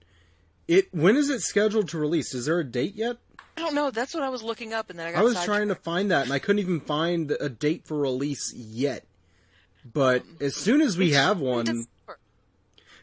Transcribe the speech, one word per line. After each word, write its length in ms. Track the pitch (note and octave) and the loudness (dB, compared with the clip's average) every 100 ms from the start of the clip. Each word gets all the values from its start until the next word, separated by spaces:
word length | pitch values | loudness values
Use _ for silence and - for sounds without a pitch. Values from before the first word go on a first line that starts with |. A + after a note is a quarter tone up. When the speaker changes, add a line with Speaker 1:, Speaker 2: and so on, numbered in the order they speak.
| _ _ _ _ _ _ - | _ _ _ _ _ _ 2
Speaker 1:
it, 200 | F3 F#3+ | 2 2
when 240 | E3 D#3+ C4+ | 2 4 4
is 120 | C#4+ | 2
it 120 | B3+ | 0
scheduled 460 | - G3+ G#3 G#3+ F3 | 0 2 2 2 -2
to 80 | E3 | -2
release? 360 | D3+ E3 B2 | 0 0 -2
Is 120 | B2+ B2 | -4 -2
there 140 | F3 | -2
a 40 | |
date 300 | C#3+ A#2+ E3+ | -2 -2 -4
yet? 220 | G3 A3+ A#3 _ - - - | -2 -6 -6 _ -20 -18 -8
Speaker 2:
I 60 | |
don't 120 | E4 | -4
know. 160 | D4 D4 | -2 -2
That's 240 | A3 C4+ | -2 -4
what 80 | E4+ | -4
I 60 | C4+ | -4
was 120 | B3+ | -4
looking 300 | A3 A3 A3 | -6 -8 -6
up, 160 | A3+ G#3+ | -6 -8
and 80 | E3+ | -8
then 80 | E3 | -6
I 40 | |
got 60 | E3+ | 2
Speaker 1:
I 20 | |
was 120 | A3+ | 2
Speaker 2:
sidetracked. 120 | G3+ F3 G#3 | 2 0 0
Speaker 1:
trying 100 | G#3 | 0
to 60 | |
find 360 | F#3 - E3+ G3+ | -2 -2 -2 2
that, 120 | D#3 | 2
and 80 | B2+ | 2
I 60 | C#3 | 0
couldn't 220 | - G#3 | 0 0
even 200 | F#3 E3+ | 0 -2
find 500 | - D3+ E3+ F3 D3+ | -2 -2 0 0 -2
a 160 | D3 D3 | -2 -4
date 380 | A2+ D3 E3+ - | -2 -2 -2 -4
for 120 | D3+ | -2
release 560 | C#3 C3 D3 C#3 - | 0 0 -2 -4 -8
yet. 500 | A#2+ A2 A2+ C#3 A#2 - _ _ _ _ _ _ _ A#2+ | -10 -10 -4 -2 -4 -12 _ _ _ _ _ _ _ -8
But 300 | D3 C3 B2+ | 0 4 4
Speaker 2:
Um, 140 | - E3+ | 0 -6
Speaker 1:
as 140 | C#3 - | -4 -2
soon 240 | E3+ C#4+ | 2 4
as 160 | D4 E3+ | 4 2
we 120 | F3+ | 4
Speaker 2:
it's 80 | C#3+ | 4
Speaker 1:
have 240 | D3 G3 | 4 2
one, 240 | C3+ A#2+ | 0 0
Speaker 2:
December. 540 | A#2 - A#3 _ - E3 _ _ _ _ _ _ _ - | 0 -2 -6 _ -20 -20 _ _ _ _ _ _ _ -20